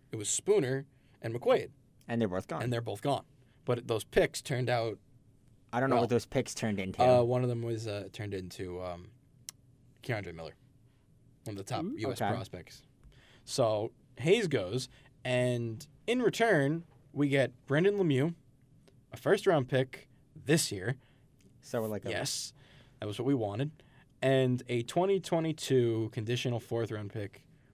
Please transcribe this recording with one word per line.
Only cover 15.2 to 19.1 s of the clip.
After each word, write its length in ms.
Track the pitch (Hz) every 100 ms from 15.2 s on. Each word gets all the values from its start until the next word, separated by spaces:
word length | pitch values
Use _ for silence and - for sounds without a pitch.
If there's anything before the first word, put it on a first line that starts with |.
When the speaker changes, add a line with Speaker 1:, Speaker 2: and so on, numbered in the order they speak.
| 127
Speaker 1:
and 600 | 123 123 123 117 113 - - -
in 160 | 247
return, 600 | 220 - 233 170 139 165 - - -
we 160 | - 143
get 240 | 139 123 - -
Brendan 320 | 143 190 202
Lemieux, 380 | 180 131 160 170 _ _ _ - - - _